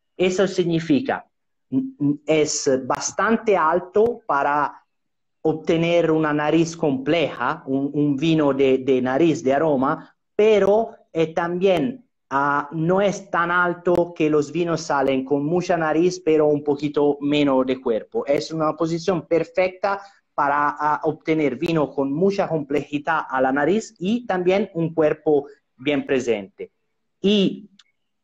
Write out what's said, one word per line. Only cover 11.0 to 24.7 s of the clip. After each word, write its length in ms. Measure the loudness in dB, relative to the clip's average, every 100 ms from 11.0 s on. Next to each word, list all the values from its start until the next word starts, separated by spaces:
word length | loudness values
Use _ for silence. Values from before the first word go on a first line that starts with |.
| _
eh, 220 | -2 -2
también, 720 | -2 -4 0 2 2 0 -6 _ _ -6 -2
ah, 320 | 0 0 -2
no 280 | -2 0 2
es 280 | 0 -2 -6
tan 220 | -4 0
alto 640 | 0 0 -2 0 2 0 0
que 120 | 0
los 240 | 2 0
vinos 300 | -2 -2 -2
salen 420 | -2 0 0 0
con 220 | 0 -2 0
mucha 320 | -2 0 0
nariz, 420 | 0 2 0 0 2
pero 220 | 4 4
un 160 | 2
poquito 540 | 0 -2 -2 0 0 0
menos 420 | 0 2 2 2 0
de 120 | -2
cuerpo. 460 | -2 -4 -4 -6 -2
Es 260 | -2 -2
una 240 | -4 -2 -2
posición 520 | -2 -2 -2 -4 0
perfecta 760 | -2 0 -2 -2 -2 -4 -4 -10 _ _
para, 420 | -2 0 0 0 -2
ah, 220 | -2 -2
obtener 540 | -2 -4 -2 0 0 -2
vino 340 | -2 0 0
con 200 | -2 -4
mucha 360 | 0 0 0 -2
complejidad 760 | -4 -2 -4 -4 -6 -4 -4 -2
a 100 | -2
la 120 | 0
nariz 420 | 0 0 0 -4 -8
y 260 | -4 -4 -2
también 460 | -2 0 0 -2